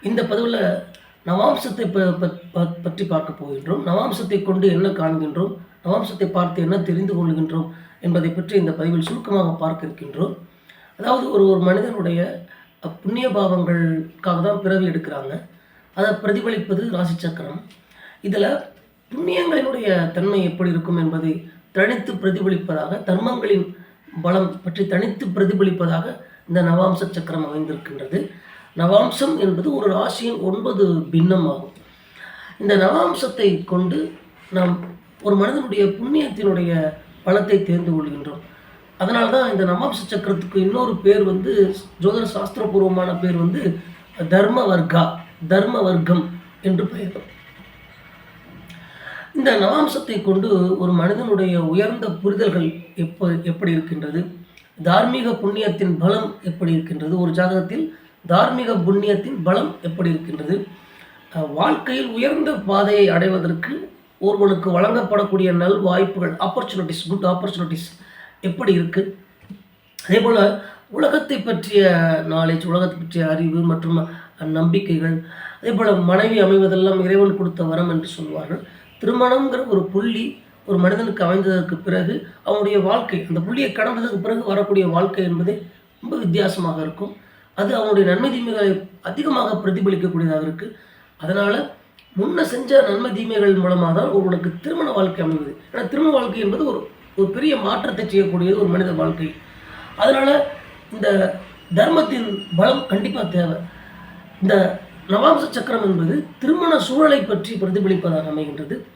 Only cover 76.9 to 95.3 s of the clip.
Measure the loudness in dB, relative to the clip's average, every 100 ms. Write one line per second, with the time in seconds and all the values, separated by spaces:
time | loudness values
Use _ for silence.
76.9 | 2 2 4 4 2 -2 -2 -2 0 0
77.9 | 0 -4 -10 -10 -10 -8 -8 -10 -20 -20
78.9 | -6 -2 2 4 4 0 -2 0 0 2
79.9 | -2 -2 -4 -6 -10 -20 _ -4 2 2
80.9 | 2 -2 -2 0 2 2 0 -2 -4 -2
81.9 | -2 -2 -4 -8 -12 -2 0 2 2 2
82.9 | 0 0 -6 -4 -4 -4 -2 -4 -2 -2
83.9 | -2 -4 -4 -4 -4 -2 -2 2 2 2
84.9 | 2 0 0 -2 0 -2 -4 -8 -20 _
85.9 | _ -8 -4 -2 0 0 0 -4 -4 -6
86.9 | -8 -12 -12 -20 _ _ -4 -2 0 2
87.9 | 4 4 4 0 -2 -4 0 0 0 -4
88.9 | -14 -12 -4 -2 0 0 -2 -2 0 0
89.9 | 0 0 0 0 0 -4 -6 -12 -16 -20
90.9 | -20 _ _ -4 0 0 0 -4 -10 _
91.9 | _ _ -4 -2 0 -2 -2 4 6 6
92.9 | 2 -2 -4 -4 2 4 4 4 2 2
93.9 | 2 2 2 2 0 -2 -6 -6 -4 -2
94.9 | 0 -2 0 -2